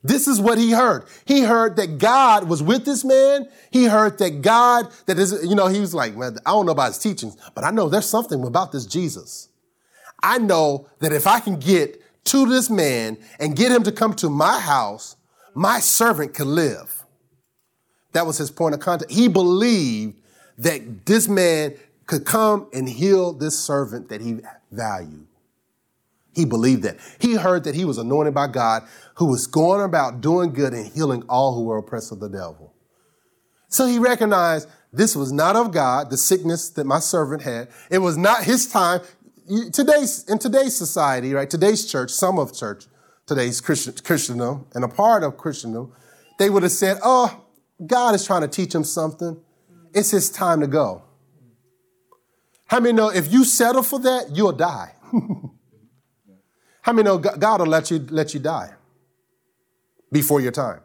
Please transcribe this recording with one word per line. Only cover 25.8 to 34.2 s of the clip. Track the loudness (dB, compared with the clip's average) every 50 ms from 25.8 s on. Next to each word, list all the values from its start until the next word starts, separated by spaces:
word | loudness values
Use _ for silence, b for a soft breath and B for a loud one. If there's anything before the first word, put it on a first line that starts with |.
| _ _ _ _ _ _ _ _ _ _ _
He | -2 -2
believed | 0 0 0 2 2 2 2 -2
that. | -6 -8 B B B B B
He | -2 0 0
heard | 2 2 0 0 0 -2
that | -4 -4
he | -4 -4
was | -4 -4
anointed | -4 -4 -2 0 0 0 0 0
by | -2 -4
God, | -2 -2 -2 0 0 0 -2 -4 B B B B B B
who | -2 0
was | 0 0 -2 -4
going | -2 0 2 2 4 2 2
about | 0 0 0 0 -2 -2 -6 -4
doing | -2 0 2 2 0 -2 0
good | -2 -2 -2 -2
and | -6 -10
healing | -10 -6 -4 -2 -2 -2 -4 -4
all | -2 0 0 2 0 0
who | -2 -4
were | -4 -4
oppressed | -6 -6 -8 -10 -10 -10 -12
of | -14 -14
the | -12 -12
devil. | -10 -12 -12 -12 -14 -18 -20 -20 _ _ _ _ _ _ _ _ _ _ _ _ _ _ _ _ _ _ _
So | _ -2 0 0
he | 2 2 2
recognized | 2 2 2 2